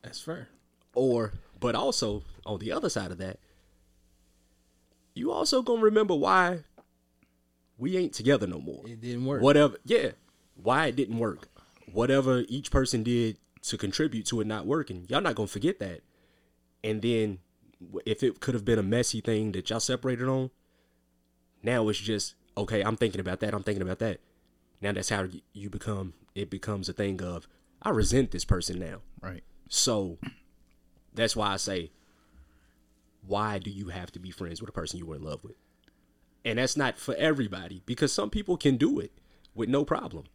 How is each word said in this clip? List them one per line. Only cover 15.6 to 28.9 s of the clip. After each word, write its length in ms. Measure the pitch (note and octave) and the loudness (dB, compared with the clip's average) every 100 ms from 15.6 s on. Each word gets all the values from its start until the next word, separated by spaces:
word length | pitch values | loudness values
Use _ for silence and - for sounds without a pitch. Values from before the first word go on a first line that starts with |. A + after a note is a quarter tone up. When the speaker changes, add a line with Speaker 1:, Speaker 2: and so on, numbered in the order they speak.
| C#3 G3 | -2 -2
Speaker 2:
that. 220 | F#2+ E2+ _ _ _ _ _ _ _ _ | -6 -8 _ _ _ _ _ _ _ _
And 180 | A2 G#2+ | -4 -2
then 380 | A2+ A2+ G#2+ F#2+ _ _ _ _ | 0 2 0 -4 _ _ _ _
w-, 200 | F2+ F#2 - | -12 -8 -4
if 160 | A2 | 0
it 160 | B2+ - | 0 0
could 140 | - | -4
have 120 | B2 G#2 | -2 2
been 140 | A2+ | 2
a 40 | |
messy 380 | G2 A#2 A#2+ A#2 | 4 2 0 -2
thing 300 | G#2+ G#2+ A2 | 0 0 0
that 160 | F#2 - | -2 -4
y'all 100 | A2+ | -4
separated 480 | - B2+ C3 A#2+ B2+ | -2 -2 -2 -2 0
on, 240 | C3+ C3 _ _ _ _ _ _ _ _ _ _ _ | 0 -2 _ _ _ _ _ _ _ _ _ _ _
now 260 | A2 B2 A2 | 0 2 2
it's 100 | G#2 | 0
just, 360 | G#2 G#2+ - - _ - | -2 -2 -4 -10 _ -6
"Okay, 260 | G2+ A2 | -2 0
I'm 120 | G2 A2+ | 0 2
thinking 240 | A2+ F#2+ | 0 0
about 200 | F#2 F#2 | -4 -2
that, 120 | G#2+ | -2
I'm 100 | G2+ | -2
thinking 180 | F#2+ G2 | -2 -2
about 180 | F2+ F#2+ | -2 -2
that." 200 | A2+ F2 _ _ _ _ _ _ | -4 -4 _ _ _ _ _ _
Now 100 | G2+ | -4
that's 160 | G2+ G2 | -4 -2
how 140 | G#2 | -2
y-, 180 | F#2 F#2+ _ | -2 -8 _
you 180 | G2+ G2+ | -12 -10
become, 440 | G2 - G2+ F#2+ - _ - | -8 -6 -6 -6 -12 _ -10
it 140 | G2+ | -8
becomes 380 | G2 - G2+ F#2+ | -6 -4 -4 -4
a 60 | |
thing 280 | - G2+ F#2 | -2 -2 -2
of, 260 | F2+ E2+ - _ _ _ | -6 -8 -12 _ _ _
"I 80 | - | 0
resent 420 | A2+ G#2 B2+ B2+ | 2 4 4 2
this 140 | F2+ - | 0 2
person 340 | F#2+ - F2+ | 2 2 -6
now." 220 | F2 | -6